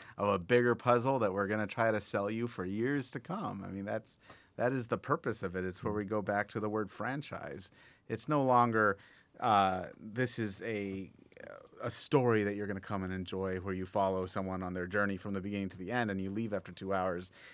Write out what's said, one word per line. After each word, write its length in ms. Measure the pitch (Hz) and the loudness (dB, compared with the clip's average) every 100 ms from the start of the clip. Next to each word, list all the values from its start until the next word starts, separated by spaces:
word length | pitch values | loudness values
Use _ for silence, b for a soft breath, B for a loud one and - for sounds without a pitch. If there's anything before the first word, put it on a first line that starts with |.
| B - | B -2
of 100 | 101 | 2
a 100 | 98 | 2
bigger 380 | 85 123 120 117 | 4 6 6 4
puzzle 420 | 127 120 127 135 | 4 4 4 2
that 120 | 104 | 2
we're 160 | 95 98 | 0 0
gonna 200 | 107 104 | 0 0
try 240 | - 113 | 0 2
to 100 | 107 | 2
sell 280 | - 107 101 | 0 -2 -2
you 180 | 110 117 | -2 -4
for 180 | 110 92 | -4 -4
years 440 | 104 123 143 127 | 0 0 0 -4
to 80 | - | -8
come. 420 | - 185 180 98 92 | -8 -6 -6 -6 -8
I 60 | |
mean, 140 | 98 98 | -6 -4
that's, 320 | 110 - - B B B - | -4 -6 -18 B B B -2
that 160 | 120 | 0
is 140 | 135 113 | 0 -2
the 100 | 104 | -4
purpose 440 | - 143 123 - | -2 -2 -2 -4
of 140 | 92 92 | -4 -2
it. 80 | |
It's 180 | 92 90 110 | -4 -4 -4
where 80 | |
we 100 | 104 | -2
go 180 | 98 107 | -2 -2
back 280 | 101 101 104 | 0 0 0
to 100 | 113 | -2
the 80 | 107 | -2
word 240 | 110 98 | -2 -4
franchise. 800 | - 110 139 - - 76 71 - b b b - | -6 -6 -6 -8 -10 -10 -10 -12 b b b -8
It's 180 | 110 - | -6 0
no 160 | 151 | 2
longer, 540 | 131 123 120 110 107 98 b b b - | 6 6 6 6 4 2 b b b -2
uh, 460 | 123 101 95 92 87 - | 6 6 6 2 -4 -10
this 400 | 104 107 127 - | -6 -2 -2 0
is 240 | 107 95 | -4 -4
a, 480 | 113 107 101 98 92 - - - - - - - | -4 -4 -4 -6 -8 -16 -20 -18 -18 -18 -18 -8
a 80 | 120 | -4
story 540 | - - 143 123 110 | -4 2 6 6 6
that 120 | 101 101 | 4 0
you're 100 | 101 | -2
gonna 140 | 95 | -4
come 220 | - 101 | -4 -2
and 100 | 92 | -2
enjoy 420 | 95 90 95 95 92 | -4 -4 -4 -2 -2
where 140 | 95 | -2
you 120 | 92 92 | -4 -2
follow 400 | 104 95 95 92 | 2 2 2 -2
someone 360 | 104 92 92 | -4 -4 -4
on 100 | 90 | -4
their 120 | 90 90 | -4 -2
journey 300 | 104 101 95 | 0 0 -2
from 180 | 107 | -4
the 60 | 98 | -4
beginning 300 | 95 101 95 | -4 -4 -4
to 80 | 92 | -6
the 160 | 90 | -4
end 180 | 123 110 | -2 0
and 80 | 98 | -2
you 100 | 95 | -4
leave 220 | 101 113 | -4 -4
after 220 | 101 95 | -4 -6
two 180 | 87 95 | -8 -2
hours 380 | 95 92 87 92 B B | 0 0 -2 -6 B B